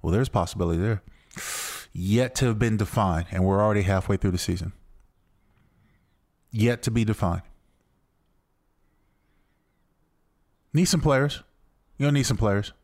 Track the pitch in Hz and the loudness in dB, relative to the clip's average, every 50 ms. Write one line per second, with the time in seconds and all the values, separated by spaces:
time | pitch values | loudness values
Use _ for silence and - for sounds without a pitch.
0 | - 80 85 110 135 131 - 101 87 - - 95 90 85 85 82 95 110 113 101 | 0 2 2 2 0 0 0 -2 -2 -2 -2 -4 -2 0 0 0 0 -2 -2 -4
1 | _ - - _ _ _ - - - - - - - - - - - - - - | _ -14 -20 _ _ _ -18 -14 -12 -10 -10 -10 -10 -10 -12 -14 -16 -14 -10 -6
2 | 90 98 104 117 127 120 - - 135 120 113 104 120 113 110 104 104 92 - 120 | -2 0 2 2 2 0 0 0 0 0 2 2 0 0 2 0 -2 0 0 0
3 | 104 92 85 80 85 - - 92 92 95 98 98 104 107 104 104 95 90 98 95 | 2 2 2 0 -2 -4 -2 0 2 2 2 2 2 2 2 2 2 2 0 0
4 | 92 - 101 92 - 98 90 90 - - 92 90 87 92 - _ - - - - | 0 0 -2 0 0 -2 -2 -2 -2 -4 -4 -4 -6 -10 -12 _ -20 -20 -20 -20
5 | _ _ _ _ _ _ _ _ _ _ _ _ _ _ _ _ _ _ _ _ | _ _ _ _ _ _ _ _ _ _ _ _ _ _ _ _ _ _ _ _
6 | _ _ _ _ _ _ _ _ _ _ - 107 107 117 120 - - 123 113 117 | _ _ _ _ _ _ _ _ _ _ -2 0 2 2 0 0 -4 -2 0 0
7 | 113 104 107 - - 87 85 78 - - - _ _ _ _ _ _ _ _ _ | 0 0 0 0 0 -2 -2 -4 -6 -14 -20 _ _ _ _ _ _ _ _ _
8 | _ _ _ _ _ _ _ _ _ _ _ _ _ _ _ _ _ _ _ _ | _ _ _ _ _ _ _ _ _ _ _ _ _ _ _ _ _ _ _ _
9 | _ _ _ _ _ _ _ _ _ _ _ _ _ _ _ _ _ _ _ _ | _ _ _ _ _ _ _ _ _ _ _ _ _ _ _ _ _ _ _ _
10 | _ _ _ _ _ _ _ _ _ _ _ _ _ _ - 151 160 - - 160 | _ _ _ _ _ _ _ _ _ _ _ _ _ _ 2 2 2 4 2 2
11 | 139 156 139 131 139 147 - - - _ _ _ _ _ _ _ _ _ _ - | 4 4 4 4 2 0 -2 -8 -14 _ _ _ _ _ _ _ _ _ _ -2
12 | 135 147 143 143 127 - 120 98 110 104 98 101 101 - - _ | 0 2 2 2 2 0 0 0 2 2 2 0 -2 -4 -12 _